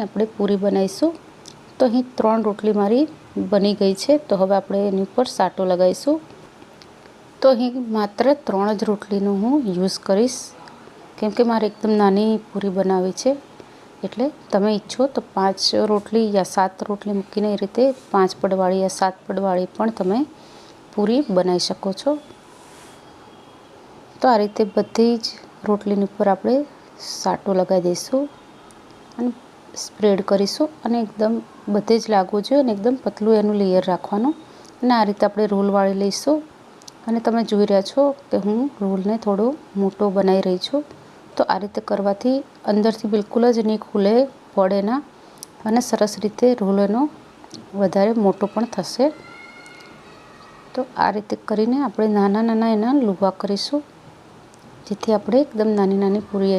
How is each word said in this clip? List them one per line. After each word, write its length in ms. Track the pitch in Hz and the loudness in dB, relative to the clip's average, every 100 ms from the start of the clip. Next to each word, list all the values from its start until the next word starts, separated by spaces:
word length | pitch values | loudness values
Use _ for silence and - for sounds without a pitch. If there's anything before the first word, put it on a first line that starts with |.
| 202 | -4
આપણે 200 | 202 220 - | -4 -4 -2
પૂરી 220 | 202 202 202 | -2 0 0
બનાવીશું. 480 | 196 190 - 311 - - - - - - - | 0 -2 0 -2 -2 -16 -20 -20 -20 -10 0
તો 40 | 262 | 0
અહીં 200 | 247 247 - | 2 -2 -2
ત્રણ 320 | 220 226 214 | 0 2 0
રોટલી 260 | 208 214 208 | -2 0 2
મારી 240 | 202 240 302 - - 202 190 | 2 2 0 -4 -12 -6 0
બની 220 | 202 202 196 | 2 2 2
ગઈ 120 | 196 196 | 0 0
છે. 100 | - 294 - | 2 0 2
તો 60 | 196 | 0
હવે 140 | 190 196 | 2 0
આપણે 220 | 190 196 202 | 0 -2 0
એની 180 | 190 196 | -2 -2
ઉપર 180 | - 254 - | -2 -2 0
સાટો 320 | 185 - 185 | -2 0 0
લગાવીશું. 460 | 180 185 185 285 311 - - - - - - - - - - - - | 2 2 2 -2 -2 -4 -20 -20 -20 -20 -20 -20 -20 -20 -20 -20 0
તો 80 | 269 233 | 2 2
અહીં 200 | 247 254 233 220 | 0 -4 -4 -2
માત્ર 300 | 208 - 240 285 - | -2 0 2 2 0
ત્રણ 300 | 196 208 208 | 0 0 0
જ 60 | 214 | -2
રોટલીનો 460 | 202 - 202 202 196 | -2 -2 -2 0 0
હું 120 | 226 302 226 180 | 2 0 0 0
યુઝ 220 | 190 - - | -2 -2 0
કરીશ, 320 | 196 247 - - - - - - - - - | 2 2 -2 -14 -20 -20 -20 -20 -20 -18 -6
કેમ 140 | 214 208 | -4 0
કે 60 | 233 | 2
મારે 160 | 226 214 | 2 -2
એકદમ 240 | 208 220 214 | -2 0 4
નાની 320 | 202 196 220 214 - | 4 4 2 0 -4
પૂરી 240 | 196 196 185 | -6 -4 0
બનાવી 380 | 190 185 185 - | 0 2 0 -2
છે. 100 | 262 285 - - - - - - 190 | -2 -2 -6 -20 -20 -20 -20 -12 -10
એટલે 200 | - 285 - - | -4 -4 -6 -4
તમે 200 | 202 208 208 | 0 0 -2
ઈચ્છો 300 | - - 269 | -4 -4 -2
તો 80 | 240 - 196 | -2 -6 -2
પાંચ 240 | 190 196 - 214 214 | -2 0 -2 0 0
રોટલી 340 | 208 208 220 220 202 | 0 0 0 2 0
યા 120 | 180 - | 0 0
સાત 280 | 190 - 214 | -2 -2 -8
રોટલી 260 | 202 214 202 | -6 -4 -4
મૂકીને 300 | 190 214 208 | -4 -4 -2
એ 60 | 202 | -2
રીતે 220 | 196 - 269 262 - | -2 2 2 0 -2
પાંચ 240 | 196 185 - | 0 0 0
પડવાળી 420 | 196 190 185 190 190 | -2 0 0 2 0
યા 120 | - | 0
સાત 180 | 190 - - | -2 -2 -8
પડવાળી 420 | 196 196 180 185 - | -4 -2 -2 -2 -4
પણ 180 | 220 226 | -4 -2
તમે 200 | 185 226 311 - - - - - - | -2 0 -2 -8 -20 -20 -20 -20 -12
પૂરી 280 | - 208 247 285 185 | -2 0 0 0 0
બનાવી 280 | 180 180 - | 2 0 -2
શકો 220 | 185 196 190 | -6 -6 -4
છો. 160 | 285 294 - - - - - - - - - - - - - - - - - - - - | -2 -2 -6 -20 -20 -20 -20 -20 -20 -20 -20 -20 -20 -20 -20 -20 -20 -20 -20 -20 -20 -2
તો 60 | 262 | 2
આ 40 | 220 | 2
રીતે 180 | 208 208 214 214 | 0 -2 -2 -2
બધી 400 | 208 - 233 233 | -2 2 2 2
જ 20 | - - - - - | -4 -12 -20 -10 -4
રોટલીની 400 | 202 202 202 196 | -2 -2 -2 -2
ઉપર 160 | - 202 190 | 0 0 0
આપણે 220 | 220 269 294 - - - - - | 0 0 -2 -12 -20 -18 -14 -6
સાટો 360 | 190 185 208 185 | -4 -2 -2 0
લગાવી 260 | 180 190 175 | 2 2 0
દઈશું 420 | 175 - 262 285 - - - - - - - - - | -2 -2 -4 -4 -10 -20 -20 -20 -20 -20 -20 -18 -6
અને 140 | 247 - - - - - - | -6 -6 -14 -20 -20 -14 -14
સ્પ્રેડ 420 | - 208 196 196 | 0 2 2 2
કરીશું 360 | 202 196 - 302 - 233 | 0 0 -2 -4 -4 -4
અને 120 | 233 208 | -2 -4
એકદમ 360 | 208 220 226 - - - | -2 -2 -2 -6 -14 -4
બધે 220 | 208 214 226 | -2 2 0
જ 40 | 220 202 | 2 0
લાગવું 300 | 185 208 202 | 2 -2 0
જોઈએ 140 | 277 254 | 2 2
અને 60 | 202 | 0
એકદમ 240 | 233 262 - | -2 -2 -4
પતલું 340 | - 214 220 | -2 2 4
એનું 180 | 208 208 | 4 2
લેયર 200 | 196 185 185 | 2 2 2
રાખવાનું. 420 | 175 - 208 262 - - - - - | -2 -2 -2 0 -2 -8 -20 -20 -4
અને 120 | 247 233 | 0 2
આ 40 | 208 | 2
રીતે 140 | 202 202 | 2 0
આપણે 240 | 208 208 202 | 0 0 2
રોલ 140 | 202 196 | 2 2
વાળી 220 | 196 196 202 | 2 0 -2
લઈશું. 340 | - 285 302 - - - - - - - | -2 0 -2 -2 -20 -20 -20 -20 -12 -4
અને 120 | 226 226 | -2 0
તમે 160 | 226 226 | 0 0
જોઈ 180 | 202 202 | 2 4
રહ્યા 180 | 196 196 | 2 2
છો 120 | 277 285 277 - | 0 0 0 -4
કે 80 | 208 196 | -4 0
હું 120 | 220 277 - | 0 -2 -4
રોલને 320 | 196 190 196 220 | -4 -2 -2 -2
થોડો 220 | 214 196 233 302 - 196 | -2 0 0 -2 -8 -2
મોટો 260 | 196 - 208 196 | -2 0 -2 2
બનાવી 280 | 190 190 185 | 2 2 2
રહી 120 | 185 - | -2 -2
છું. 160 | 285 294 - - - - - | -6 -6 -14 -20 -20 -10 -4
તો 60 | - | -2
આ 40 | 190 | -2
રીતે 180 | 202 220 - | -4 -8 -6
કરવાથી 440 | 202 202 196 254 269 - - - | -2 -2 0 0 -2 -4 -10 -2
અંદરથી 380 | 208 226 220 214 | 2 2 0 -2
બિલકુલ 300 | 208 202 233 240 233 | -2 -2 0 2 2
જ 40 | 214 | 0
નહીં 120 | 214 - | -2 -4
ખુલે 280 | 208 196 233 269 - - - | 0 2 2 0 -4 -8 0
પડ 180 | 190 202 | 2 2
એના 180 | 202 269 - - - - - - 220 | 0 -2 -6 -18 -20 -20 -20 -10 -2
અને 120 | 233 240 | 0 0
સરસ 260 | 214 214 196 | 0 -2 -2
રીતે 220 | 208 - 247 247 | -6 2 2 2
રોલ 180 | 196 196 196 | 0 2 2
એનો 160 | 226 294 - - - - - - 196 | 0 -2 -4 -20 -20 -20 -20 -12 -2
વધારે 320 | 190 196 208 233 196 | 0 2 2 4 2
મોટો 200 | 190 196 | 2 -2
પણ 140 | 214 226 | -2 -4
થશે. 320 | - 160 - 294 302 - - - - - - - - - - - - - - - | -4 -6 0 0 -2 -16 -20 -20 -20 -20 -20 -20 -20 -20 -20 -20 -20 -20 -20 -12
તો 80 | 254 254 - | -8 -6 -2
આ 60 | 185 208 | 0 -2
રીતે 200 | 208 214 - | -6 -8 -4
કરીને 300 | 208 220 269 247 | -2 0 0 -2
આપણે 220 | - 214 208 | -2 0 2
નાના 260 | 196 208 233 | 2 2 2
નાના 220 | 220 226 214 | 2 2 2
એના 160 | 226 285 220 | 2 2 2
લુવા 260 | 180 190 - | 2 -2 -2
કરીશું, 400 | 196 202 - 294 - - - - - - - - - - - | -4 -4 -4 -6 -6 -20 -20 -20 -20 -20 -20 -20 -20 -18 -12
જેથી 280 | 202 - 214 | -8 -2 -2
આપણે 220 | - 247 294 | 2 0 2
એકદમ 260 | 214 220 208 | 0 0 2
નાની 200 | 196 196 | 2 2
નાની 240 | 196 208 202 | 0 -2 -2
પૂરી 220 | 202 196 | -2 0